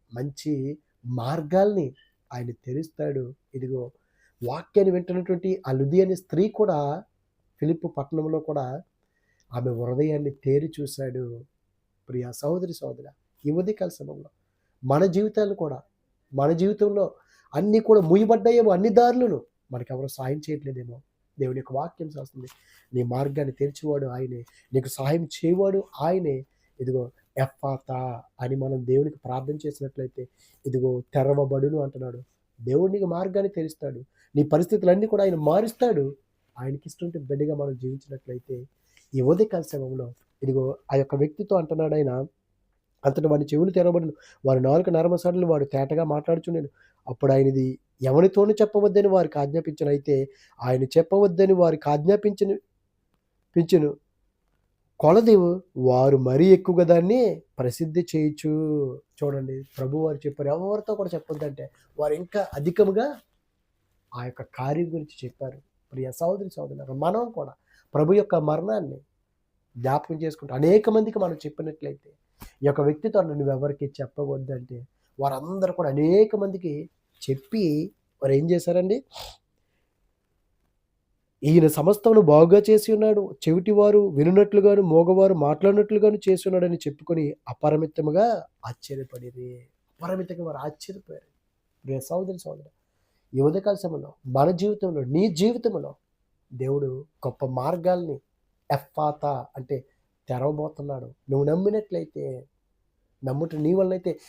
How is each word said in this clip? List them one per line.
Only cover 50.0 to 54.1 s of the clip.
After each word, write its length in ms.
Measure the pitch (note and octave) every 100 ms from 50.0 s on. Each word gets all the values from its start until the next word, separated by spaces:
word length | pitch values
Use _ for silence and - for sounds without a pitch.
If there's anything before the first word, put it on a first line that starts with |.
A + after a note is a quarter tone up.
| C#3 C#3 C3+ _ _ _
ఆయన 200 | A#2+ B2+
చెప్పవద్దని 720 | C3 D#3+ D#3+ G3 G3+ E3+ F#3+
వారికి 360 | F#3 E3+ D#3 D3
ఆజ్ఞాపించను, 680 | D3+ D#3+ G#3 G#3 G3+ G3 G#3 _ _ _ _ _ _ _ _ _ E3+
పించెను. 400 | E3 F3 D3 - _